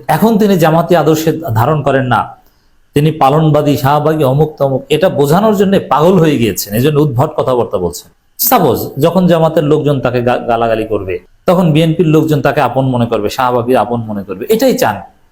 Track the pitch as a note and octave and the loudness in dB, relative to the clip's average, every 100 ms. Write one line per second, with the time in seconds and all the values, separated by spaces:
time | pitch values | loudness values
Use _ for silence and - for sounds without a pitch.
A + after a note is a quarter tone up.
0 | - D3+ G#3+ G#3+ G#3 F#3+ D#3+ E3 E3 F3 | -4 0 2 2 2 2 2 2 2 2
1 | D3+ D#3 D#3+ D#3 - A2 B2 D#3 C#3 C3+ | 2 0 0 -4 -4 -2 0 0 0 -2
2 | B2+ A2 E2+ - _ _ _ _ _ C#3+ | 0 -2 -2 -10 _ _ _ _ _ 0
3 | D#3 D#3 C3+ D3+ D#3 D3 D3 C3+ C3+ D3 | 0 2 2 2 2 2 2 0 0 0
4 | D3 D#3 C3 C3+ D3+ - C#3 C3 - D3 | 0 0 0 0 -2 -2 -4 -4 -4 0
5 | F#3 B2+ C#3+ E3+ A3 G3+ G3 F#3+ - C3+ | 0 0 0 2 2 0 2 0 0 2
6 | E3 G3 D#3+ C3+ A2+ F2+ - G#2+ C#3+ D3 | 4 4 2 2 -2 -2 -6 -2 0 2
7 | D3+ A#2+ C3 - C3 B2 G#2 G2+ F2 - | 0 0 -2 -2 -2 -2 -2 -2 -4 -6
8 | - _ _ - - B3 D#3 G#2+ - - | -18 _ _ -8 -2 2 2 0 -4 -2
9 | D#3+ F3 F3+ E3+ D#3+ D#3+ D3 D3+ C#3 C#3 | 0 2 2 2 2 0 0 0 0 -2
10 | B2+ B2 A#2+ B2 - A#2 A#2 A2 A2 G2+ | -2 -2 0 -2 -2 0 0 -2 -2 -4
11 | F#2+ F2 - _ - F3+ F3 D3+ E3 D#3 | -4 -8 -10 _ 0 2 2 2 0 0
12 | E3 D#3 D3 D3 C#3 C#3 B2 B2 C3+ B2 | 2 2 2 0 0 0 -2 0 -2 -2
13 | A2+ A2 G#2 - B2+ B2 A#2 B2+ G#2 A#2+ | -2 -2 -4 -2 -2 -2 0 0 0 -4
14 | A2 G#2 F#2+ F#2 A#2 A3 C4 G3 C3 G2 | -6 -10 -10 -10 -2 0 2 0 -2 -4
15 | - _ _ | -12 _ _